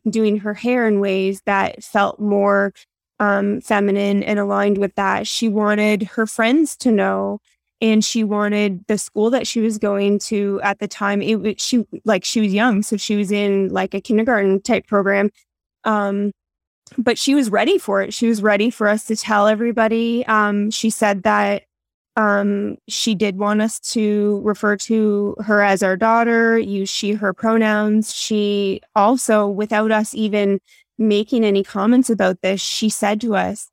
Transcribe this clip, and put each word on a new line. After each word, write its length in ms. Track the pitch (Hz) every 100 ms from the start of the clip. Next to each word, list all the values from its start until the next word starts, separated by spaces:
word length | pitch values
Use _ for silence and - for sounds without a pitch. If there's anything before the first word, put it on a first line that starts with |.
| 220
doing 300 | 220 214 208
her 140 | 208
hair 320 | 202 240 247 226
in 140 | 202
ways 420 | 202 190 190 190 -
that 360 | 196 190 -
felt 380 | - 214 202 -
more, 540 | 208 202 202 202 202 - _ _ _ -
um, 400 | 208 202 202 214
feminine 600 | - 208 202 196 202 202
and 160 | 202 208
aligned 420 | 202 202 208 196
with 160 | 196 -
that. 320 | 196 202 214
She 200 | - 226
wanted 560 | 208 208 208 214 208
her 240 | 202 - 220
friends 480 | - 226 294 302 -
to 160 | 247
know, 480 | 208 190 190 196 208 _ _ _ -
and 240 | 226 214
she 180 | - 226
wanted 640 | 208 208 208 208 208 180 -
the 100 | 208
school 320 | - 208 220
that 180 | 247 -
she 140 | 233
was 160 | 220 214
going 420 | 208 202 202 202
to 400 | - 208 202 196
at 180 | 202 202
the 100 | 208
time. 320 | - 202 202
It 140 | 196 220
wa-, 180 | 214 -
she, 280 | - 240 202 -
like, 220 | 214 190 -
she 160 | 233
was 120 | 208
young, 300 | 202 247 202
so 140 | - 208
she 180 | - 208
was 160 | 196
in, 380 | 208 202 196 190
like, 240 | 190 190
a 80 | -
kindergarten 600 | - 214 226 220 196 196
type 260 | 220 202 -
program. 420 | 202 196 196 208 - _ _ _ _ 226
Um, 480 | 208 202 202 202 - _ _ _ _ - -
but 200 | 240 226
she 160 | -
was 160 | 285 226
ready 280 | 202 240 392
for 240 | - 196
it. 120 | 190
She 140 | - 233
was 140 | 214
ready 280 | 214 208 226
for 200 | - 208
us 160 | 214 -
to 100 | 220
tell 320 | - 208 208
everybody. 800 | 214 233 226 220 226 233 233 226
Um, 440 | 214 208 208 208
she 200 | - 226
said 340 | - 208 196
that, 400 | 214 208 202 202 _ _ _ _ _ 226
um, 600 | 208 202 202 202 208 - -
she 260 | - 233
did 240 | 190 208 185
want 240 | 208 214
us 160 | 220 - -
to 480 | 233 208 208 208 202 208
refer 320 | 202 208 202
to 580 | - 226 214 202 202 -
her 180 | 208 208
as 220 | 202 196
our 140 | 196 185
daughter, 600 | 226 226 233 233 226 226
use 320 | 202 196 196
she, 220 | - 202
her 220 | 208 202
pronouns. 800 | 180 226 226 214 214 214 214 214 -
She 640 | - 214 202 202 196 - _ 214
also, 540 | 208 262 - 214 202
without 420 | 196 208 214 220
us 240 | 214 220 -
even 460 | 214 208 202 196 _ _ _ -
making 460 | 220 208 220 240
any 180 | 214 196
comments 480 | - 196 208 247 247
about 320 | 202 185 185
this, 200 | 185 196
she 260 | - - 220
said 320 | - 202 214
to 160 | 233 196
us, 340 | 185 208 -